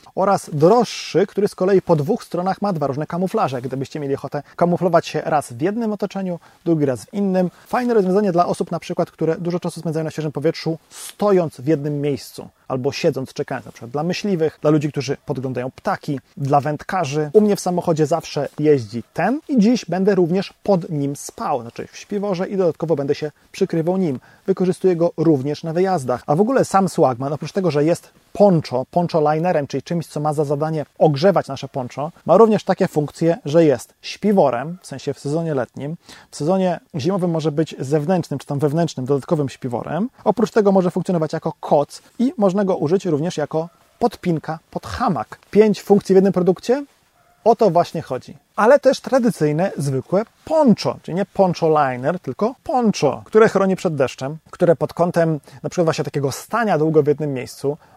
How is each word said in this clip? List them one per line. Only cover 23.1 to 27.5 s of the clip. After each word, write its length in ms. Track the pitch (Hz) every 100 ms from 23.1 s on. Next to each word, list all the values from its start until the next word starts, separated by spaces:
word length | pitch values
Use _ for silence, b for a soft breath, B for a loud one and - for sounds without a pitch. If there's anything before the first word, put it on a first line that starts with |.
się 180 | 143 151 b b
przykrywał 440 | - 190 165 160 190
nim. 240 | 175 127 b b -
Wykorzystuję 500 | 190 185 - 185 170
go 160 | 170 -
również 460 | 160 143 135 147
na 100 | 165
wyjazdach. 500 | 160 190 180 127 123 -
A 100 | 147
w 40 |
ogóle 240 | 214 262
sam 240 | 175 196 185
Swagman, 440 | - 139 117 135
oprócz 200 | - 151